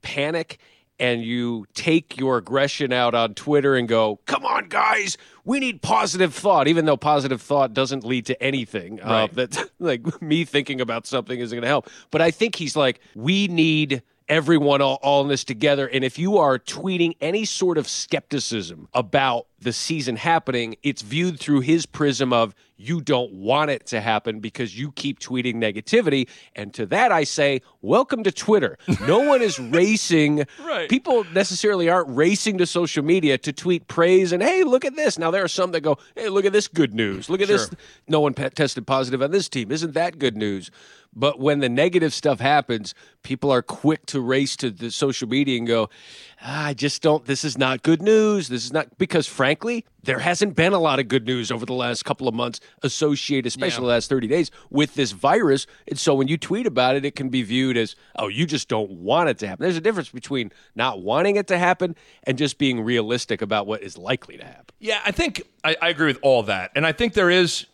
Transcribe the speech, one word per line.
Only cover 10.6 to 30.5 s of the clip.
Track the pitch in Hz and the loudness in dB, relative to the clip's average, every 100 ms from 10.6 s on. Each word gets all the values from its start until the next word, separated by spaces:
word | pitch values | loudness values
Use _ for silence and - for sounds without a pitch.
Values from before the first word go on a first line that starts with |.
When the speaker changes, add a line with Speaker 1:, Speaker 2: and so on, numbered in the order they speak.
| 139 135 | -2 -4
Speaker 1:
about | 123 117 - | -4 -4 -4
something | 131 110 123 | -6 -4 -6
isn't | 120 120 | -6 -4
gonna | 120 | 0
help. | 143 - - - | 0 -2 -20 -6
But | 156 | 2
I | 165 | 2
think | 160 226 - | 2 -2 -2
he's | 151 151 | -6 0
like, | 135 120 _ - | 0 0 _ -8
"We | 120 196 202 | -2 0 2
need | 170 160 156 151 135 - _ _ | 2 2 2 0 -4 -6 _ _
everyone | 156 147 165 143 139 | 0 4 4 6 4
all, | 139 135 | 2 2
all | 135 143 | 2 2
in | 139 | 2
this | 139 | -2
together." | - 120 147 139 135 | -4 -2 2 2 0
And | 131 | -2
if | 131 135 | -2 -2
you | 175 202 | 0 4
are | 151 131 | 4 2
tweeting | - - 190 180 170 165 | -2 -8 -4 0 0 0
any | 156 196 214 | -2 -2 -4
sort | - 185 165 | -2 0 0
of | 123 | -2
skepticism | - - 160 - 147 - 113 85 85 - | -6 -4 -6 -4 -6 -4 -6 -6 -12 -6
about | 123 113 143 135 120 - _ | -4 0 2 2 0 -6 _
the | - | -6
season | 113 - 160 131 113 | -6 -4 -4 -4 -4
happening, | 170 165 - 123 113 110 | 2 0 2 -4 -4 -6
it's | 143 139 | -6 -6
viewed | 107 143 180 156 | -6 -2 -2 -4
through | - 143 | 0 2
his | 127 165 156 | 4 0 0
prism | - 147 123 131 | -2 0 0 2
of | 120 113 - _ _ | 2 2 -2 _ _
you | 104 170 | -6 -6
don't | 147 135 120 | 0 0 0
want | 92 98 135 151 | -6 0 0 2
it | 131 - | -2 -4
to | 113 | -6
happen | 107 107 - 107 | 0 -2 -2 -6
because | 107 - 120 92 | -8 -8 -8 -6
you | 143 | -10
keep | - 143 123 | -6 -8 -6
tweeting | - 127 123 | -6 -4 -4
negativity. | 113 113 101 - 226 214 139 123 - - - | -2 -4 -4 0 2 4 0 -2 -8 -20 -14
And | 104 | -14
to | - 104 | -8 -4
that | 165 247 | 2 2
I | 180 | 2
say, | 147 - 143 135 _ _ | 0 0 0 0 _ _
welcome | 98 180 262 254 | 0 2 2 0
to | 202 | -2
Twitter. | - - 214 131 - - 101 110 | -4 2 2 2 -4 -4 -2 2
No | 190 | 4
one | 285 277 | 6 4
is | 226 147 | 2 -2
<laughs> | 120 160 190 | -2 2 4
racing. | 220 - 165 151 147 143 | 2 2 2 4 2 -2